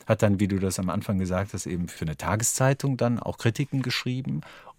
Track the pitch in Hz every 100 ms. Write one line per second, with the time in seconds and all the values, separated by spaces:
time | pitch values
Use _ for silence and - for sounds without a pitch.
0 | - 110 107 98 101 95 95 92 92 92
1 | - 98 92 90 98 90 - 87 87 -
2 | 80 73 - 104 113 - 131 139 139 123
3 | 120 120 - - 117 - 143 139 127 -
4 | 131 127 135 147 - - -